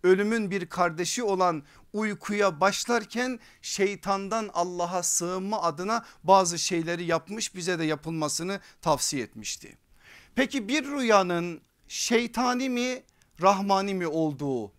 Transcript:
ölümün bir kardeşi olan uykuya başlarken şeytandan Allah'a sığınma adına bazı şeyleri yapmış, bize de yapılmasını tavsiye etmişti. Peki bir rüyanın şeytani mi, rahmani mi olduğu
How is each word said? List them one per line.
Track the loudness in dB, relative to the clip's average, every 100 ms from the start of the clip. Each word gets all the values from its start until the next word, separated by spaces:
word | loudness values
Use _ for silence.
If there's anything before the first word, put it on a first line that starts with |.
ölümün | 6 4 4 0 -2
bir | -4 -6
kardeşi | 0 0 0 -4 -2
olan | -2 2 2 0 -8 -20 -10
uykuya | -4 -4 -4 -4 2 2 4
başlarken | 0 0 -2 -2 -2 -6 -4 -6 -14 -18
şeytandan | -10 0 0 0 -4 -4 -2 -4 -4
Allah'a | -2 -2 -2 -2 -2
sığınma | 0 -2 -2 -4 -4 0
adına | -2 -2 -2 -2 -4 -8
bazı | 4 6 6 -2
şeyleri | -2 -2 -2 -4
yapmış, | 0 -2 -2 -8 -8
bize | -6 -4 0
de |
yapılmasını | 0 -2 -4 -4 -2 -4 -4 -8 -10 _
tavsiye | 0 2 0 -4
etmişti. | -6 -10 -10 -10 -14 -20 _ _ -20 -20 -8 -2
Peki | 0 -2 0
bir | -2
rüyanın | -2 -2 6 6 6 0 -2 -8 _ _ _
şeytani | -6 2 2 2 -2 0 0 -2
mi, | -2 -2 -6 _ _ _ 2
rahmani | 4 4 2 2 2
mi | -2 -2
olduğu | 0 -2 -2 -4 -4 -4